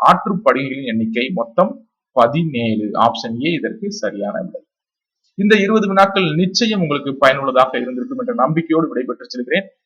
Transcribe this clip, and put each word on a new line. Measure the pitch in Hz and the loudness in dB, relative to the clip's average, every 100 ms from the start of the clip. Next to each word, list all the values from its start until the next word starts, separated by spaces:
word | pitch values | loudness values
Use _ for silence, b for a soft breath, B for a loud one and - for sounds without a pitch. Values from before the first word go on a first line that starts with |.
| 135 | 4
ஆற்றுப்படுகைகளின் | 180 208 190 139 127 139 135 131 | 4 2 0 2 0 -2 -6 -4
எண்ணிக்கை | 113 110 117 131 | -2 -2 -2 -2
மொத்தம் | 180 117 - 202 - _ _ _ | -4 -2 0 0 -2 _ _ _
பதினேழு. | - 117 147 165 120 117 107 104 | 2 2 2 -2 -2 -2 0 -2
ஆப்ஷன் | - 117 117 120 117 151 | 2 0 0 -6 -4 -2
ஏ | |
இதற்கு | 156 110 - 202 | -2 -4 -6 -10
சரியான | - 104 101 101 - | -6 -6 -6 -6 -6
விடை. | 92 - _ _ _ _ _ _ _ - | -8 -12 _ _ _ _ _ _ _ 0
இந்த | 202 214 | 2 4
இருபது | 196 220 196 | 4 2 2
வினாக்கள் | 196 196 196 175 151 | 4 4 4 0 2
நிச்சயம் | 185 - 226 208 | 0 0 0 0
உங்களுக்கு | 160 143 139 135 | 0 -2 -4 2
பயனுள்ளதாக | 135 139 135 127 131 131 | 2 2 2 2 2 0
இருந்திருக்கும் | 123 123 123 127 | -4 -6 -8 -6
என்ற | 123 | -4
நம்பிக்கையோடு | 117 135 160 160 160 151 | 0 0 0 0 0 0
விடைபெற்று | 123 127 123 123 | -2 -6 -8 -10
செல்கிறேன். | 123 123 175 190 _ | -10 -2 -2 -4 _